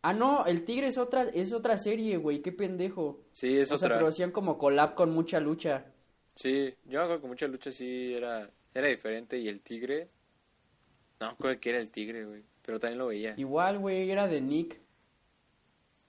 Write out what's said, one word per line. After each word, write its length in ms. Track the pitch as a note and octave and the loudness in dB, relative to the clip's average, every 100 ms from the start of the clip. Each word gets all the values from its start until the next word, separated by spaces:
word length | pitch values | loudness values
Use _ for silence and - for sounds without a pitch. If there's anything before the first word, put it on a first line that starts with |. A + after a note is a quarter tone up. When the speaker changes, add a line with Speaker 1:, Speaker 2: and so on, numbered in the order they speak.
Speaker 1:
Ah, 100 | D#3+ | 0
no, 320 | G#3 B3+ C#4+ F3 | 4 4 4 4
el 180 | E3+ | 2
tigre 240 | E3+ A#3+ C4+ | 0 0 0
es 100 | C4 | 0
otra, 240 | B3 C4 | 0 2
es 300 | B3 E3+ F#3+ | 2 0 -2
otra 260 | A3+ A#3 G3+ | 0 2 2
serie, 380 | G#3 A3 A3 F3+ | 2 0 0 0
güey, 240 | D3+ C#3+ | 0 -2
qué 80 | E3 | -4
pendejo. 720 | F3+ F#3+ F3+ F#3 F#3+ D3+ C#3+ - | -4 -4 -2 -4 -2 -4 -4 -16
Speaker 2:
Sí, 260 | - B2+ C3+ | -4 2 4
es 120 | C3+ | 4
Speaker 1:
O 80 | C#3+ | 2
sea, 80 | F#3 | 2
Speaker 2:
otra. 100 | A2+ | 4
Speaker 1:
pero 120 | D#3+ | 4
hacían 240 | D#3 F3+ | 2 -2
como 260 | F3+ F#3+ D3 | 0 -2 2
collab 360 | C#3+ C#3+ F#3+ | 4 6 4
con 180 | - E3+ | 4 4
Mucha 260 | D#3+ E3 F3 | 4 2 0
Lucha. 460 | D3 E3 E3 C3+ - _ _ _ _ | 0 0 -2 -2 -6 _ _ _ _
Speaker 2:
Sí, 400 | - C3 C3+ C3+ - | -6 0 0 0 -6
yo 140 | - C3+ | -6 -2
me 60 | |
acuerdo 180 | E3+ E3 | 0 -2
que 60 | C3+ | -4
Mucha 180 | B2 D3 | -4 -4
Lucha 220 | C3 C#3+ | -4 -10
sí 420 | B2+ B2+ B2+ B2+ | -8 -6 -4 -4
era, 380 | A#2+ A#2+ A2+ G#2 _ _ | -4 -4 -6 -8 _ _
era 140 | C3 C#3+ | 0 2
diferente 500 | A#2+ A2 A2 A#2 B2 | 0 -2 -6 -4 -4
y 100 | A2 | -4
el 120 | G2+ | -6
tigre, 460 | - A#2 B2 D3 F3 _ _ _ _ _ _ _ _ _ _ _ | -12 -10 -4 -4 -6 _ _ _ _ _ _ _ _ _ _ _
no 80 | A2 | -10
me 40 | |
acuerdo 260 | B2 C3+ B2+ | -2 -2 0
que 100 | A#2+ | 0
era 80 | A#2+ | -2
el 120 | A2 | -2
tigre, 360 | G#2+ G#2+ A2+ G#2+ | -8 -8 -8 -10
güey, 160 | G#2 - _ | -14 -20 _
pero 140 | - A2 | -8 -4
también 200 | A#2 A#2+ | -4 -2
lo 80 | B2+ | -4
veía. 280 | G#2 A2 A2 | -4 -6 -6
Speaker 1:
Igual, 400 | C3+ D3+ F#3 G3+ | -2 0 2 0
güey, 320 | G3 F#3 F#3+ | -2 -2 0
era 180 | G3 G3 | 0 0
de 120 | D3+ | 0
Nick. 360 | C3 D3+ E3 - _ _ _ _ _ _ _ _ _ _ _ _ | 0 0 -2 -10 _ _ _ _ _ _ _ _ _ _ _ _